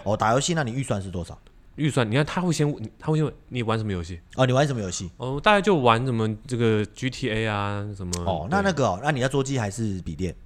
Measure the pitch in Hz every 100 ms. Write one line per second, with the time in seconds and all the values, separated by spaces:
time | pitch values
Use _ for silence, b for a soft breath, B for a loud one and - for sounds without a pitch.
0 | 98 107 110 127 156 160 123 127 127 104
1 | 95 90 82 80 - - - - 147 131
2 | 107 131 151 180 180 151 147 127 110 -
3 | - 156 147 - - 127 110 113 107 90
4 | 82 85 - - 127 127 151 120 95 -
5 | 95 - 127 143 214 208 196 165 123 113
6 | 131 113 110 107 - 120 113 107 104 -
7 | 131 - 123 110 110 104 101 101 104 101
8 | 90 87 87 82 90 196 196 143 113 90
9 | 147 135 127 139 131 135 101 113 110 92
10 | 85 78 90 -